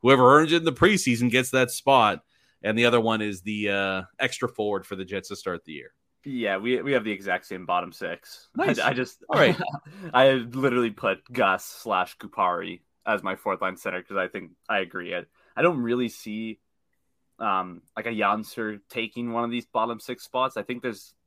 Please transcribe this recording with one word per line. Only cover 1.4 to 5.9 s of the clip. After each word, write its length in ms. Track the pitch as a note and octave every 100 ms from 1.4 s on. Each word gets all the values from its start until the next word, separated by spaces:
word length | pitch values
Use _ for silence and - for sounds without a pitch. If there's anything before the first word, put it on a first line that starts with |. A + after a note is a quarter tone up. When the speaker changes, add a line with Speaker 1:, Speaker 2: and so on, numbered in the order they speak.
| B2
Speaker 1:
that 220 | C3 B2+
spot. 520 | - - C3+ A2 F2 _ _ _ _
And 140 | G#2 A2
the 80 | A#2+
other 160 | A#2+
one 200 | A2+ A2
is 200 | G#2+ G2
the, 280 | F#2 G#2+ G#2
uh, 320 | G2 G2 F#2+ F#2 _
extra 300 | C3 - A#2+
forward 380 | - G#2 G2 -
for 100 | G2
the 80 |
Jets 240 | F#2+ G2 F#2
to 80 | G2+
start 300 | - F2 -
the 80 |
year. 200 | D2+ B1